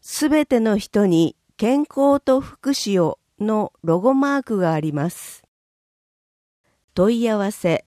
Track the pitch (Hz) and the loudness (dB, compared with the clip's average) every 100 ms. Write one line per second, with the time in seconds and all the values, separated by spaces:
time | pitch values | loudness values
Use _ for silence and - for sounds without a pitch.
0 | - - 294 302 294 247 226 240 - 208 | -12 -4 0 0 2 0 2 -2 -2 0
1 | 202 165 165 - _ _ 214 277 294 - | 2 2 0 -2 _ _ 0 0 -2 0
2 | 277 277 - 262 269 - 269 277 - 190 | 2 2 2 0 -2 -10 -4 -4 0 0
3 | 160 - _ _ 208 214 208 _ 165 165 | 0 -2 _ _ -2 -2 -4 _ -2 0
4 | 214 269 277 277 254 214 175 160 156 147 | 2 2 0 -2 -2 -2 0 -2 -4 -4
5 | 160 - - - _ _ _ _ _ _ | -6 -6 -18 -20 _ _ _ _ _ _
6 | _ _ _ _ _ _ _ _ _ - | _ _ _ _ _ _ _ _ _ 0
7 | 190 233 233 214 202 - 180 160 - | 2 2 0 0 -2 -4 -2 -2 -4